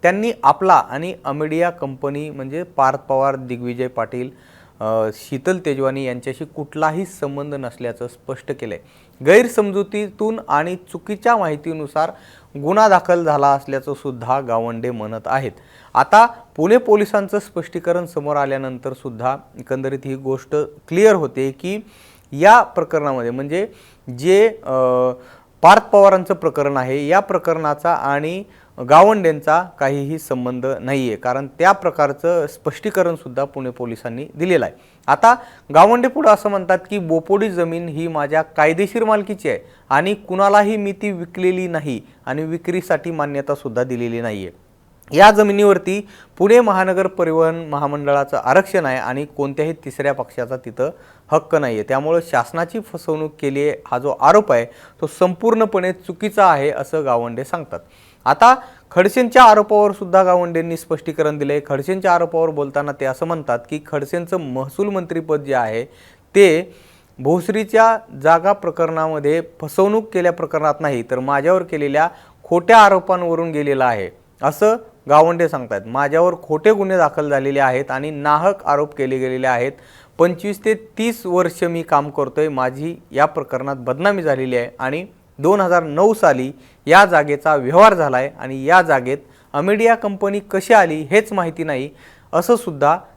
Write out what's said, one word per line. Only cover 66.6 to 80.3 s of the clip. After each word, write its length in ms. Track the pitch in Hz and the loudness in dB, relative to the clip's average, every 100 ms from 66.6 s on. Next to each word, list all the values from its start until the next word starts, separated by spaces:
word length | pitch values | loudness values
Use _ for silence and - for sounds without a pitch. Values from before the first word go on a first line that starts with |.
| 180 - _ _ _ _ | -2 -16 _ _ _ _
भोसरीच्या 800 | 131 175 175 214 214 220 226 220 - 139 | -2 -2 -2 -4 0 4 4 4 -6 -4
जागा 300 | 151 165 185 | 2 4 2
प्रकरणामध्ये 880 | 202 175 156 165 160 160 156 143 160 165 _ | -2 -4 -2 -2 -2 -4 -2 -2 -2 -4 _
फसवणूक 520 | 156 - 190 220 220 | -10 0 2 2 -2
केल्या 200 | 190 175 | -2 0
प्रकरणात 420 | 175 160 160 151 147 | -2 -4 -2 -2 -2
नाही 220 | 156 131 | -2 -4
तर 160 | 117 127 | -4 -6
माझ्यावर 440 | 131 143 147 185 | -2 -2 2 0
केलेल्या 460 | 170 156 143 143 165 - _ _ | 0 -6 -2 0 -2 -4 _ _
खोट्या 340 | - 170 175 226 | -2 -2 6 8
आरोपांवरून 760 | 208 190 185 185 175 165 170 | 8 6 0 -4 -2 -4 -4
गेलेलं 320 | 151 143 135 | -4 -2 0
आहे 260 | 127 113 92 _ _ _ | 0 0 -6 _ _ _
असं 340 | 143 156 214 226 - _ - | -4 0 0 0 -6 _ 2
गावंडे 400 | 147 160 170 165 | 4 4 2 -2
सांगतायत. 340 | 143 120 101 104 | -2 -6 -8 -6
माझ्यावर 480 | 127 143 156 175 175 | -4 0 2 2 0
खोटे 300 | - 151 214 | -6 0 2
गुन्हे 240 | 214 196 185 | 2 0 2
दाखल 340 | 156 151 151 | 0 0 -2
झालेले 300 | 139 135 139 | -2 0 0
आहेत 300 | 135 127 139 | 0 0 -4
आणि 200 | 131 143 | -6 -8
नाहक 540 | 147 147 147 180 196 | -6 0 2 0 -2
आरोप 300 | - 143 147 | -2 -2 -2
केले 240 | 151 131 131 | -4 -4 -2
गेलेले 280 | 127 127 131 | -4 -2 -2
आहेत. 260 | 123 127 139 - - _ - | 0 -2 -6 -20 -20 _ 0
पंचवीस 460 | 170 | 0